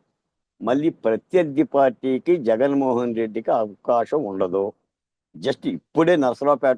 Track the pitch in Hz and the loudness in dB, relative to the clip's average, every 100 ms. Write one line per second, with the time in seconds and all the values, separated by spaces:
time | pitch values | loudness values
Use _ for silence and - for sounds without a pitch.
0 | _ _ _ _ _ _ 110 135 160 - | _ _ _ _ _ _ -2 0 0 -2
1 | 113 110 - 185 160 135 147 139 135 113 | -2 -2 0 0 2 0 0 2 2 0
2 | 135 127 - 175 113 113 139 139 131 120 | -2 -2 0 0 2 2 2 0 0 0
3 | 120 113 113 107 110 139 107 98 - 120 | -2 -4 -4 -4 -2 -2 -2 -6 -2 0
4 | 113 147 110 95 95 92 101 - _ _ | 0 -2 -4 -4 -2 -2 -4 -6 _ _
5 | _ _ _ 78 101 139 156 87 - 147 | _ _ _ -8 -6 -4 -6 -8 -4 0
6 | 165 175 131 120 139 139 139 | 2 2 0 0 0 0 0